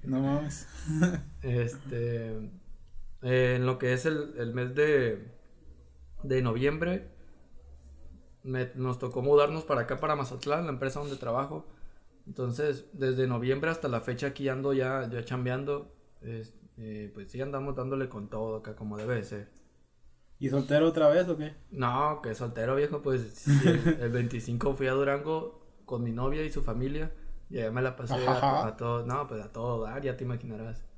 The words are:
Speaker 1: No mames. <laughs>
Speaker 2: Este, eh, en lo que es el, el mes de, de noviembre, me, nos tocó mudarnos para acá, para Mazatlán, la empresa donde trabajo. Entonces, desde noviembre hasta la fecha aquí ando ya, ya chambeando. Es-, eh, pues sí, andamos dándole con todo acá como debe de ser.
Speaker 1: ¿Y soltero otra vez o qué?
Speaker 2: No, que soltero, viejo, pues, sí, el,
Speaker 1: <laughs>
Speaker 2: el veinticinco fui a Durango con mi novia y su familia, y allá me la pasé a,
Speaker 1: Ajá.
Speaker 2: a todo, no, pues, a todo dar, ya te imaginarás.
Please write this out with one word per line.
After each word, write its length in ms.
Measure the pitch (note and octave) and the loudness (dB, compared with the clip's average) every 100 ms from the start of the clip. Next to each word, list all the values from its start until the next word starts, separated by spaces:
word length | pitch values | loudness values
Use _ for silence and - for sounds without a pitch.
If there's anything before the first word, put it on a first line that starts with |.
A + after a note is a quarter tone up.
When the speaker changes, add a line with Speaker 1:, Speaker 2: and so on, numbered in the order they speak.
Speaker 1:
No 160 | C3 C3 | -2 2
mames. 460 | C#3 D3 D3+ - - - D#3 D#3 F3+ | 2 2 0 -6 -10 -10 -4 2 4
<laughs> 360 | E3+ - - | 2 -6 -8
Speaker 2:
Este, 880 | C3+ B2 A#2 - C#3 A#2+ A#2+ A#2 A2+ G#2+ G#2+ - - - - - - - | -2 0 0 -4 -8 -4 -2 -2 -4 -6 -8 -12 -14 -14 -10 -10 -8 -6
eh, 340 | B2+ B2+ B2+ B2+ | 2 4 6 4
en 100 | B2+ | 2
lo 120 | B2+ | 2
que 140 | B2+ | 2
es 120 | B2 D#3 | 2 2
el, 280 | D3+ D3 A#2+ | 0 -4 -4
el 160 | A#2 | -4
mes 200 | A#2+ B2+ C3 | -2 -2 2
de, 520 | D3+ C#3+ A#2+ G2+ A2 - - - - - - - - - | 6 6 4 0 -8 -18 -20 -20 -20 -20 -20 -20 -16 -10
de 180 | C3+ C3 | 0 2
noviembre, 680 | B2 A#2 C#3 D#3 E3+ F#3 - - - - - - - - - - - - - - | 2 2 2 2 0 -2 -6 -16 -20 -20 -20 -18 -18 -20 -20 -18 -16 -18 -20 -16
me, 280 | C3 B2+ B2+ C3 | -4 -2 -2 -2
nos 240 | B2+ B2 | -2 -2
tocó 220 | B2+ B2+ | -4 0
mudarnos 420 | C3 D3 D3 D#3+ | 6 8 8 2
para 180 | D#3 C3+ | 0 0
acá, 180 | A#2 C3 | 0 -2
para 160 | D#3 D3 | 0 0
Mazatlán, 500 | B2+ B2 C#3+ D3+ E3+ | -2 -4 0 0 0
la 60 | |
empresa 280 | C3 C3+ C#3 | -2 -2 -2
donde 180 | C#3+ C#3 | -6 -6
trabajo. 480 | A#2+ A#2+ C#3 D#3 - - - - - - - | -2 0 0 -6 -10 -12 -14 -14 -20 -20 -16
Entonces, 580 | - B2 A#2 D3 C#3 - | -6 -4 0 0 0 -6
desde 340 | D#3+ C3 B2+ B2+ | -2 0 2 2
noviembre 420 | A#2+ B2 C3+ D#3+ | 2 2 2 0
hasta 160 | E3 D3 | 0 0
la 140 | A#2 | -2
fecha 260 | A#2 B2 C#3+ | -2 -2 -4
aquí 200 | C#3 C3+ | -2 -2
ando 240 | C3 C#3 | 0 2
ya, 360 | C3+ B2+ C3+ A#2+ | 2 2 0 -2
ya 120 | A#2+ A#2 | -6 -4
chambeando. 680 | B2+ B2+ B2+ C#3 C#3+ C#3+ - - - | -2 0 -2 -2 -4 -4 -18 -20 -16
Es-, 340 | A#2+ A#2 A2 - - - | -12 -10 -12 -18 -20 -16
eh, 340 | A2 G#2+ G#2 | -12 -10 -10
pues 160 | G#2 G2 | -12 -12
sí, 100 | B2 | -8
andamos 340 | C3+ C#3 C#3 C3 | -6 -4 -4 -4
dándole 320 | B2+ C3+ B2+ | -2 -2 -4
con 220 | A2+ G#2 | -6 -8
todo 280 | A2 A2+ A2 | -4 -4 -4
acá 180 | A2 G#2+ | -8 -10
como 220 | G#2+ G#2 | -8 -6
debe 180 | A2 A#2+ | -2 -2
de 80 | |
ser. 260 | G2 G#2 G#2 - - _ _ _ - - _ - | -2 -10 -12 -20 -20 _ _ _ -20 -20 _ -4
Speaker 1:
¿Y 60 | C3+ | 0
soltero 380 | C#3 C3 D3 D#3+ | 0 4 6 6
otra 220 | E3 D3+ | 6 8
vez 180 | D#3 F3+ | 8 4
o 80 | D#3 | 0
qué? 160 | D3 - - | -4 -8 -14
Speaker 2:
No, 500 | C#3 B2 B2+ D3 D3 | -2 0 2 2 0
que 120 | A#2+ | -4
soltero, 420 | A2 A#2+ A#2 A2+ C3+ | -4 -4 -2 0 2
viejo, 260 | D3 D3 | 2 0
pues, 200 | C#3+ C3 A2 - | 0 0 -2 -4
sí, 160 | - C#3+ D#3 | 6 8 8
el, 300 | D#3+ E3 D#3+ | 6 6 4
Speaker 1:
<laughs> 40 | |
Speaker 2:
el 80 | A#2 | 2
veinticinco 640 | B2 A#2+ A#2+ A#2+ A#2+ C#3 | 0 0 -2 -2 0 0
fui 140 | C3+ C3 | 2 2
a 60 | |
Durango 720 | C3 C#3 C#3 D3 D#3+ - - - - - | 2 2 2 0 -2 -4 -12 -20 -20 -8
con 160 | A#2+ | -4
mi 80 | A#2+ | -2
novia 320 | A2+ C3 D3+ D#3 | 0 0 0 0
y 40 | |
su 100 | D3 | 0
familia, 480 | A#2+ A2+ C3 D3 D#3 - - - - | 0 0 0 0 -2 -4 -6 -8 -6
y 80 | - | -4
allá 120 | A2 | -2
me 100 | A#2+ | 0
la 160 | B2+ B2 | 0 -2
pasé 160 | A#2+ | -2
a, 180 | B2+ B2+ | 0 2
Speaker 1:
Ajá. 360 | B2+ C#3 C#3 A2 | 4 4 4 0
Speaker 2:
a 100 | G#2+ | -2
todo, 280 | A#2+ A#2+ A#2+ | -2 -2 0
no, 220 | C3 C#3+ | -2 -2
pues, 140 | A2 | -6
a 100 | G#2 | -8
todo 320 | A2+ A#2+ A#2 | -6 -2 -2
dar, 180 | A2 B2+ | -2 -4
ya 140 | C#3 B2+ | -4 -4
te 80 | |
imaginarás. 600 | B2 A#2+ A#2+ G#2+ A2+ A2+ - | -4 -4 -6 -8 -8 -8 -10